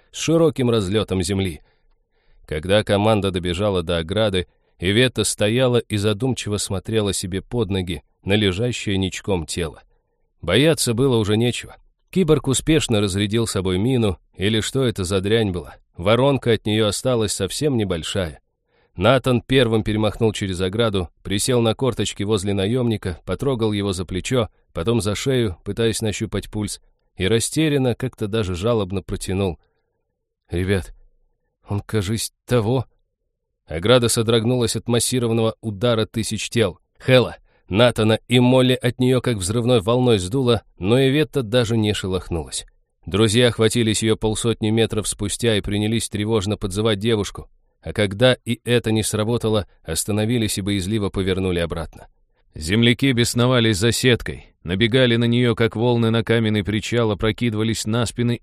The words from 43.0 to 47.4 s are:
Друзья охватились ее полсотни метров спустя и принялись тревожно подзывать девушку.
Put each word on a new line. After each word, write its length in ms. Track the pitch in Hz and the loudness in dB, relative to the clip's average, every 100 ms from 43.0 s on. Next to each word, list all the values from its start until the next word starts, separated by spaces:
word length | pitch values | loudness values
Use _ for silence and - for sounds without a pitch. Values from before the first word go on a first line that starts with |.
| - | -4
Друзья 420 | 95 110 113 123 | 2 4 4 2
охватились 560 | 110 110 120 110 104 | 4 2 2 0 0
ее 140 | 110 107 | 0 0
полсотни 520 | 110 107 117 107 110 | -2 -2 -2 -2 0
метров 380 | 113 107 104 95 | 2 2 0 -4
спустя 480 | - 104 - 117 104 | -4 -6 -2 0 0
и 60 | |
принялись 480 | 98 104 107 113 - | -2 -2 0 -2 -4
тревожно 480 | 104 104 113 95 101 | -4 -2 0 -2 -4
подзывать 420 | 104 92 113 104 | -4 -2 0 0
девушку. 500 | 113 110 95 - | 0 0 -2 -10